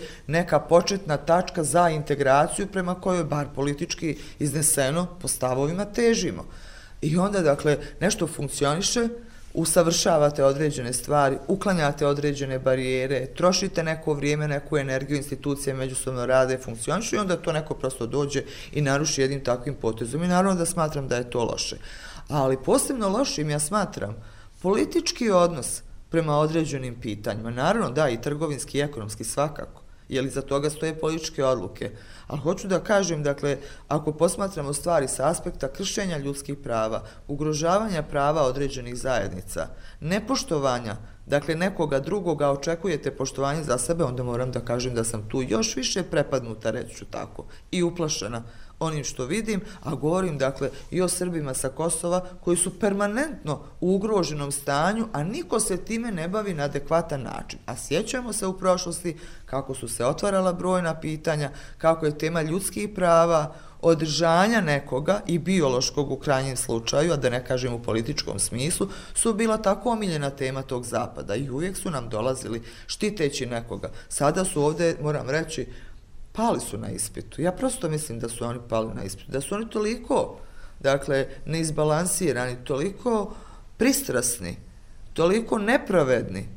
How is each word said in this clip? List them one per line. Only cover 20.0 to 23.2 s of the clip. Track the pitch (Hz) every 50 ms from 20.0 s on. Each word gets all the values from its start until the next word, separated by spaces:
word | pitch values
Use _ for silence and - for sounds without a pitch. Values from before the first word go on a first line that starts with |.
| 123 113 135 156
I | 175 180
naravno | 175 180 190 196 185 175
da | 165
smatram | - - 170 156 151 151 147 135 127
da | 123
je | 120 123 120
to | - 123 117
loše. | - - - - - - - - - - - - - - - - -
Ali | 139 151 131 131 131 131 -
posebno | - 226 269 269 - 277 240 214 196
lošim | 196 240